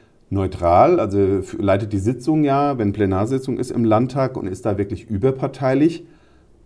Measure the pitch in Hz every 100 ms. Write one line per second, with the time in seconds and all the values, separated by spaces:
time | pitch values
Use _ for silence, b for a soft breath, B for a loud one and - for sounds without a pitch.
0 | B B _ 98 98 - 87 90 139 180
1 | 107 98 95 95 92 - 98 98 107 104
2 | 101 131 - 156 143 139 143 127 104 101
3 | 98 95 110 131 131 120 120 - 113 107
4 | 131 135 131 131 92 95 113 98 98 104
5 | - 101 131 135 131 - 131 139 156 -
6 | b b b b b _